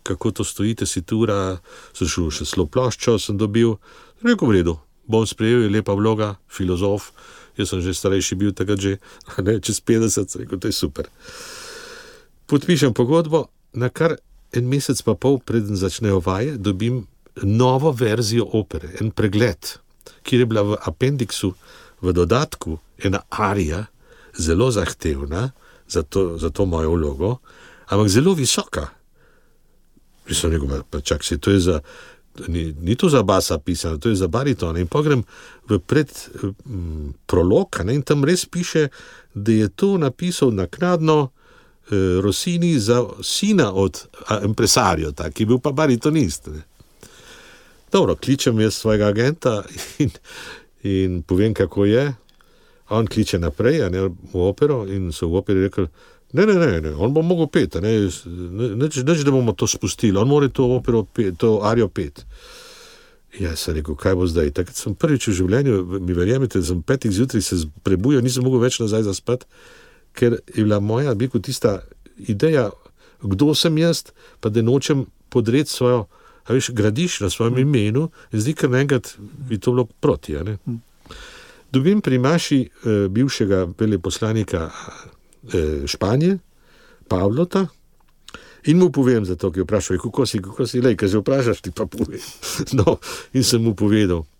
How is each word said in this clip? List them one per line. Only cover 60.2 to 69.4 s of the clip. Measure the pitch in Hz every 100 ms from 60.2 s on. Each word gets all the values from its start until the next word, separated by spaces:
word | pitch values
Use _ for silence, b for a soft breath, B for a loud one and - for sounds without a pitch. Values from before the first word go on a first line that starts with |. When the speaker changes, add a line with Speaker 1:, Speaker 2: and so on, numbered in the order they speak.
| 117
Speaker 1:
mora | 147 139
to | - 127
opero | 127 123 117
pe-, | 101 - 101
to | 87 117 107
arijo | 104 117 104
pet." | - 78 - - B B B B B B B B B _
Ja, | - 87
sem | 78 -
rekel: | 78 76
"Kaj | 71 98
bo | 95 90
zdaj?" | 82 76
Takrat | - 87 -
sem | -
prvič | 98 160 139 -
v |
življenju, | 90 90 117 143 101 90 95
mi | 90
verjemite, | 87 90 131 131 98
sem | 80 87
petih | - 135 117
zjutraj | 95 131 113
se | - 90
z-, | 78 -
prebujal, | - 92 113 143
nisem | 123 127
mogel | 127 127
več | 123 -
nazaj | 110 110
zaspat, | 107 95 - 123